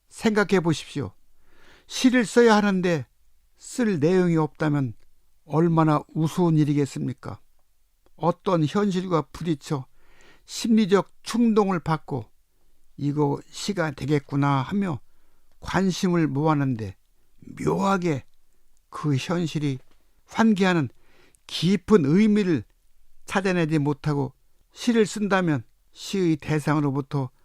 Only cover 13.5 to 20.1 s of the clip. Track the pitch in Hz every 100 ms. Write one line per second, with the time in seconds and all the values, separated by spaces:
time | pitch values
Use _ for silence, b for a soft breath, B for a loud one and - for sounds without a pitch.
13.5 | - - 190 156 131 135 147 - 143 139
14.5 | 139 123 202 196 127 - - - - -
15.5 | - - 175 190 165 185 175 151 135 156
16.5 | 147 135 113 101 - _ _ _ - -
17.5 | 131 - 170 196 196 175 135 - - -
18.5 | _ - - _ - 151 131 - 175 165
19.5 | 156 147 131 - - _